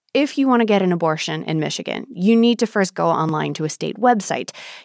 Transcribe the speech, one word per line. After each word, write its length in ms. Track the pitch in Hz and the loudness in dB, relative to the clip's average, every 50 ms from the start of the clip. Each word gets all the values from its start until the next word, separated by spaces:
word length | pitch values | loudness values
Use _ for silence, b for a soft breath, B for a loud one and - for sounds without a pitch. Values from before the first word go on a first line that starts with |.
| _ _ | _ _
If 260 | - 247 294 277 - 285 | 0 0 0 0 0 0
you 80 | 277 | 2
want 140 | 269 247 240 | 4 4 4
to 40 | 233 | 4
get 160 | 214 208 196 | 4 2 2
an 120 | 190 180 | 2 2
abortion 500 | 175 170 170 160 156 160 - - 156 156 | 0 0 0 0 0 -2 -4 -6 -6 -6
in 160 | - - 160 160 | -4 -4 -2 -2
Michigan, 480 | 151 147 - - - - - - - - | -2 -2 -4 -6 -6 -6 -8 -8 -10 -12
you 280 | - 175 180 208 233 | -8 0 2 4 4
need 240 | 226 233 240 240 214 | 6 6 4 4 2
to 80 | 240 214 | 0 -2
first 260 | - 214 190 180 - | 0 0 0 0 0
go 140 | - 170 170 | 0 0 0
online 440 | 165 - 160 160 156 151 151 147 147 | 0 0 0 -2 -2 -2 -4 -4 -4
to 100 | - 156 | -4 -4
a 40 | 156 | -6
state 280 | - - 160 151 - | -4 -6 -6 -8 -4
website. 560 | - 220 247 247 208 185 - 151 127 - - B B B B B B | 2 2 2 2 2 0 -4 -6 -6 -6 -10 B B B B B B